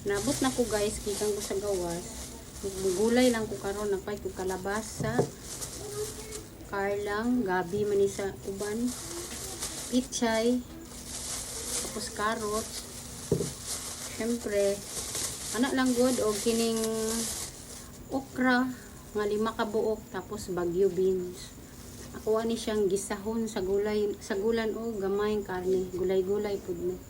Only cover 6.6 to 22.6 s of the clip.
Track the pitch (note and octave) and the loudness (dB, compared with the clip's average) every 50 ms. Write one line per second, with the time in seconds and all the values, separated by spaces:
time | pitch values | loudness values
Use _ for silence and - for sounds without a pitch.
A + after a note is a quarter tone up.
6.6 | - - - G3 G3 G3+ G3+ G3+ G#3 G#3 G3+ G#3 A3+ B3 B3 B3 A3 F#3+ F3+ F#3 | -10 -6 -4 -2 0 0 0 0 0 0 0 0 2 2 2 2 4 2 2 2
7.6 | F3+ F3 F3+ G#3 G#3+ G3+ G3+ G3 G3 G3 - - G3+ F#3+ F#3+ - - - G3 G3 | 2 0 0 0 2 4 6 6 6 4 4 0 -2 -2 -4 -4 -6 -6 -4 -4
8.6 | G#3 G#3 G#3+ A3+ A#3+ B3 B3 - - - - - - - - - - - - - | -2 -2 0 0 0 0 -2 -4 -8 -8 -8 -8 -8 -8 -8 -8 -8 -8 -8 -6
9.6 | - - - - - - - B3+ B3 - - - A#3+ A3+ A3 A3+ A3+ A#3+ B3 B3+ | -6 -6 -6 -8 -6 2 2 2 2 2 -2 2 2 4 4 4 6 6 4 4
10.6 | B3 - - - - - - - - - - - - - - - - - - - | 0 -4 -12 -14 -14 -12 -12 -12 -10 -10 -8 -8 -6 -6 -6 -6 -6 -6 -8 -6
11.6 | - - - - - - - A3 G#3+ - - - G#3 G#3+ A3+ A#3 A3 G#3 G#3 A3 | -6 -4 -4 -4 -4 -4 -6 -6 -6 -6 -4 0 0 0 0 0 -2 -2 0 -2
12.6 | A#3 - - - - - - - - - - - - - C3+ C3+ - - - - | -2 -4 -8 -10 -10 -10 -12 -12 -12 -12 -12 -12 0 0 0 2 2 -4 -4 -8
13.6 | - - - - - - - - - - - - A3 A#3 A#3+ A#3 - A3+ G#3 G3+ | -8 -8 -6 -6 -6 -8 -8 -8 -8 -8 -6 -4 0 0 0 0 -2 0 2 4
14.6 | G3+ G3 G3+ G3+ - - - - - - - - - - - - - - - A3 | 4 4 2 0 -4 -8 -8 -6 -6 -4 -4 -4 -4 -4 -6 -6 -8 -4 0 2
15.6 | B3 - - C4 C4 B3+ B3 A#3 B3 C4 B3+ A3 G3+ G#3+ G#3 G#3 - A#3 A3+ A3+ | 2 4 4 4 4 4 6 6 6 6 6 4 2 2 2 2 2 2 4 4
16.6 | A#3 A3+ A3+ A3 A3 A3 A3 A3 A3 A3 A3+ A#3 A3+ A3+ - - - - - - | 4 2 2 2 0 0 0 0 0 0 0 0 -2 -2 -4 -4 -6 -8 -10 -12
17.6 | - - - - - - - - - - - C4+ C4+ - - - B3+ B3+ B3+ B3 | -14 -14 -14 -14 -14 -14 -14 -14 -10 -4 -4 -4 -4 -4 -2 2 4 6 6 6
18.6 | C4 C4 B3 - - - - - - - - G#3 G#3 G#3 G#3 G#3 A3 A3+ A3 - | 4 2 -2 -8 -12 -14 -14 -16 -16 -6 -2 -2 0 2 2 2 2 0 2 0
19.6 | A3+ G#3+ G#3+ A3+ G3 G#3+ A3 G#3+ - - - F#3+ F3+ - G#3 G#3 - - F#3 F3 | -2 0 2 2 2 2 0 -2 -4 -8 -8 -8 -6 -6 -8 -8 -4 -2 0 0
20.6 | F3 F3 E3+ F3+ G3+ F#3+ F3 F3+ F#3 F#3+ F#3+ F#3 F3+ F3+ F3+ - - - - - | 0 2 4 4 4 4 4 4 4 4 4 2 0 -4 -8 -10 -12 -14 -14 -16
21.6 | - - - - - - - - - - - - - A3 G#3+ A3 A3+ A3+ A#3 A3+ | -16 -16 -16 -16 -14 -14 -14 -14 -12 -12 -12 -6 0 2 2 4 4 2 0 0